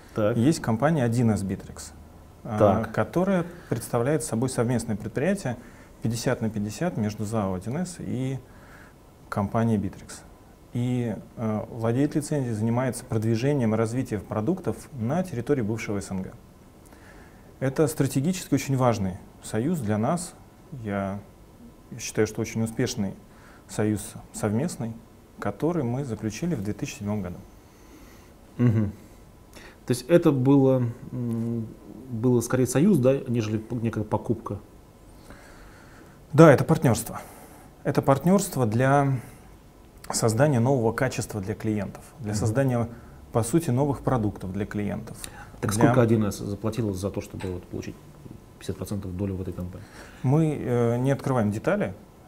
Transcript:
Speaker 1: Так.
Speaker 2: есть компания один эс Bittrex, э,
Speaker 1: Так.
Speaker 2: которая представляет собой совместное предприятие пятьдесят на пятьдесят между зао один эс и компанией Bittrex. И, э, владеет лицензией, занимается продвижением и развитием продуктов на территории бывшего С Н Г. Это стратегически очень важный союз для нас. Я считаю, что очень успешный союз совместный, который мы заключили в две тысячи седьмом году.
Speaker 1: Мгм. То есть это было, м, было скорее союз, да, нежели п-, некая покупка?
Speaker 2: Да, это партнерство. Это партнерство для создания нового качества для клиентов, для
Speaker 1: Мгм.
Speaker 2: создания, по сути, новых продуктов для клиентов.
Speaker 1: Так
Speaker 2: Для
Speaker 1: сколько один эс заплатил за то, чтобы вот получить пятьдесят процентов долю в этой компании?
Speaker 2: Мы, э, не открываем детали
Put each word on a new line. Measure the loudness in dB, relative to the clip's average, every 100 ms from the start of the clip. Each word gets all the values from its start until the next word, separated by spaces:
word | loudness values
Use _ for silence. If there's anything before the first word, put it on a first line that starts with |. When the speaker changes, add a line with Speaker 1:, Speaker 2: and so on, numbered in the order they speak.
| -10
Speaker 1:
Так. | 0 2 4
Speaker 2:
есть | 4 2
компания | 0 0 2 2
один | 2 2 2
эс | 2
Bittrex, | -2 -6 -8 -16 -16 -18 -20 -20 -20 -18
э, | -6 4
Speaker 1:
Так. | 6 6 2
Speaker 2:
которая | -2 0 0 2 0 -2 -8 -6
представляет | -6 -2 0 2 0
собой | 0 -2 0
совместное | 0 0 0 -2 -4
предприятие | -4 -2 0 0 -2 -8 -10 -20 -20 -6
пятьдесят | -4 -2 0 0
на | 0
пятьдесят | -2 -4 -2 -4 -2
между | -2 -4
зао | -4 -2 -2
один | -2 -4 -4
эс | -6 -8
и | -6 -4 -4 -6 -10 -20 -20 -20 -20 -20 -20 -20 -8
компанией | -4 0 0 2 2
Bittrex. | 0 -8 -16 -18 -20 -20 -20 -20 -8
И, | -4 -2 0 -2 -6 -10 -6
э, | -4 -2 -4
владеет | -4 -2 2 0
лицензией, | 0 -2 -2 -2
занимается | -2 0 0 0 -4 -4
продвижением | 0 2 2 2 2 2
и | 2
развитием | 0 -2 -2 -4
продуктов | -4 -2 -2 -2 -2 -6 -8
на | -6 -2 -2
территории | -2 -4 0 0
бывшего | 0 -2 -4 -6
С | -4
Н | -6
Г. | -6 -12 -20 -20 -20 -20 -20 -20 -20 -20 -20 -20 -20 -4
Это | -2 2 2
стратегически | 2 0 0 0 -2 0
очень | -2 0 2
важный | 4 2 0 -6 -12 -20
союз | -6 -2 -2 -2
для | 0 0
нас. | 0 -2 -4 -14 -20 -20 -16 -10
Я | -4 -2 -2 -6 -12 -20 -20 -20 -20 -20 -16 -12
считаю, | -6 0 0
что | 0
очень | -4 -2
успешный | -4 -2 -2 -2 -4 -6 -16 -20 -20 -20 -10
союз | -2 0 -2 -6 -14 -16
совместный, | -4 -2 0 -2 -4 -8 -10 -16 -20 -20 -10
который | -8 -2 -2 0
мы | -2 -4
заключили | -4 -6 -6 -4 -4
в | -2
две | -4
тысячи | -6 -8 -8
седьмом | -6 -4
году. | -6 -10 -16 -20 -20 -20 -20 -20 -20 -20 -20 -20 -12 2
Speaker 1:
Мгм. | 4 4 0 -4 -16 -20 -20 -20 -20 -20 -20 -10
То | -4
есть | -4 4
это | 4 6
было, | 4 6 6 6 4 2 -4 -8
м, | -6 -4 -2 -2 -4 -6 -10 -18 -18 -10
было | 0 4 4
скорее | 4 2 2
союз, | 4 6 6
да, | 6 4 2
нежели | -2 0 -2
п-, | -4 -4
некая | -2 -2
покупка? | -2 -2 0 -4 -4 -8 -10 -20 -20 -20 -20 -20 -20 -20 -20 -20 -20 -20 -20 -20 -20 -20 2
Speaker 2:
Да, | 10 12
это | 10
партнерство. | 6 2 4 2 -2 -10 -14 -18 -20 -20 -20 -8
Это | -2 2
партнерство | 4 4 6 4 2 0
для | 0 2 4 4 4 0 -4 -18 -20 -20 -20 -20 -20 -16 -8
создания | 0 2 4 4 4
нового | 4 4 2
качества | 2 -2 -2 -6 -6
для | -6
клиентов, | -4 -2 -2 -4 -10 -18 -10
для | -6
Speaker 1:
Мгм. | -2
Speaker 2:
создания, | 0 2 2 2 -2 -6 -18 -20 -4
по | -2
сути, | 2 2 2
новых | 2 2 0
продуктов | 0 0 0 -4 -6
для | -6
клиентов. | -6 -4 -4 -6 -8 -14 -14 -16 -18 -6
Speaker 1:
Так | -2
Speaker 2:
Для | 4
Speaker 1:
сколько | 4 6
один | 4 4
эс | 2 -4
заплатил | -6 -6 -4 -2 -2
за | -2 -4
то, | -6
чтобы | -8 -8 -8
вот | -8
получить | -8 -10 -10 -14 -18 -20 -18 -18 -20 -12
пятьдесят | -10 -8
процентов | -6 -6 -6
долю | -4 -4
в | -4
этой | -6
компании? | -8 -10 -10 -16 -18 -20 -4
Speaker 2:
Мы, | 2 4 4 0
э, | 0 2 2 2
не | 2
открываем | 0 0 2 2
детали | 0 0 0 0 -6 -16 -20